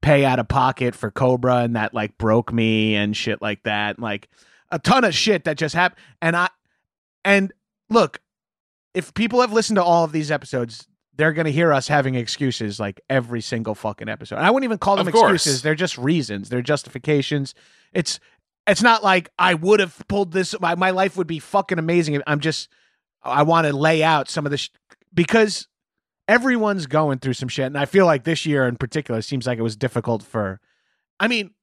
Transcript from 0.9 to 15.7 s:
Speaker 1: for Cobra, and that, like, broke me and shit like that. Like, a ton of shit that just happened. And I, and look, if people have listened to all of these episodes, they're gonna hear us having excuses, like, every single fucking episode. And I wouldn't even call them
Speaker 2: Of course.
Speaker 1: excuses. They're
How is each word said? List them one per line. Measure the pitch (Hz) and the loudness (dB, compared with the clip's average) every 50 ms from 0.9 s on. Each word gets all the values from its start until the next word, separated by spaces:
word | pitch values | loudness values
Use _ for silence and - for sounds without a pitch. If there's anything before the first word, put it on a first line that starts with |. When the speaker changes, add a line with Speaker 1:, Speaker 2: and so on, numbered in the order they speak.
| 120 | -2
Speaker 1:
for | - - 110 | -4 -8 -8
Cobra, | - - 135 127 127 123 123 127 123 | -4 0 2 2 2 2 2 0 2
and | 123 120 120 117 | 2 0 0 -2
that, | 113 107 107 - | -2 -4 -4 -4
like, | 113 107 104 _ | -4 -6 -6 _
broke | _ 113 110 110 117 117 - 117 | _ 0 2 2 2 2 0 -2
me | 117 113 110 110 110 107 110 107 | 0 2 2 2 2 2 2 2
and | 104 104 104 104 | 0 0 -2 -2
shit | - - 113 107 - 101 | -4 -4 -4 -6 -4 -4
like | 107 104 - _ | -6 -6 -4 _
that. | 113 104 104 104 104 98 - | -4 -2 -2 -2 -4 -6 -6
Like, | 117 110 101 101 - _ _ _ _ _ _ _ _ _ - | -6 -8 -8 -8 -10 _ _ _ _ _ _ _ _ _ -10
a | 160 | -6
ton | _ - 220 269 247 | _ 0 2 2 2
of | 202 156 | 0 0
shit | - - 220 208 170 - | -2 0 0 0 0 0
that | 170 151 135 | -6 -6 -4
just | 165 151 - | -6 -4 -2
happened. | 165 180 180 - _ - _ _ _ - | 0 -2 -2 -2 _ -20 _ _ _ -2
And | 165 165 | -2 0
I, | 175 180 185 _ _ _ _ _ _ _ _ _ _ _ _ _ _ _ | 0 -2 -4 _ _ _ _ _ _ _ _ _ _ _ _ _ _ _
and | 196 202 196 190 190 - _ _ _ _ _ _ _ | 2 2 2 2 0 -6 _ _ _ _ _ _ _
look, | 220 233 190 147 - - _ _ _ _ _ _ _ _ _ _ _ _ _ _ _ | 2 2 2 2 -2 -12 _ _ _ _ _ _ _ _ _ _ _ _ _ _ _
if | 180 170 - _ | -8 -8 -6 _
people | - 220 226 220 247 | -2 -2 0 2 0
have | 247 240 208 | 0 2 2
listened | 226 214 - 220 196 | 0 0 2 2 2
to | 175 | 4
all | 175 170 170 165 | 4 4 4 2
of | 156 151 | 2 -2
these | 160 156 143 | -4 -4 -2
episodes, | 156 143 - - - 127 120 117 113 - - _ _ _ _ _ _ | -4 -6 -6 -6 -4 -4 -4 -6 -8 -18 -20 _ _ _ _ _ _
they're | - 151 160 156 | 0 0 0 2
gonna | 156 160 156 | 0 -2 0
hear | 139 151 170 165 147 | 0 2 4 4 4
us | 135 123 - | 2 2 0
having | 147 147 135 135 131 | 0 0 2 0 -2
excuses, | 123 117 - - - 143 131 120 - 113 104 101 104 | -4 -4 -6 -6 -4 -4 -4 -2 -4 -6 -6 -6 -6
like, | 110 101 95 - _ _ | -6 -8 -8 -12 _ _
every | 135 135 120 117 120 117 | -2 -2 -2 -2 -8 -8
single | 110 - - 117 113 110 107 | -6 -6 -6 -6 -4 -6 -8
fucking | - - 110 101 - 110 110 | -6 -6 -8 -8 -8 -10 -10
episode. | 107 - 113 - - | -10 -10 -10 -10 -6
And | - 147 | 0 2
I | 185 240 | 2 2
wouldn't | 269 269 240 | 2 0 -2
even | 226 180 | -4 -2
call | - 202 202 | 0 0 0
them | 190 180 180 | 2 0 2
Speaker 2:
Of | 165 | 4
course. | 226 226 - 196 165 - | 4 6 6 4 2 2
Speaker 1:
excuses. | 156 139 127 123 | 0 -2 0 0
They're | 151 | -2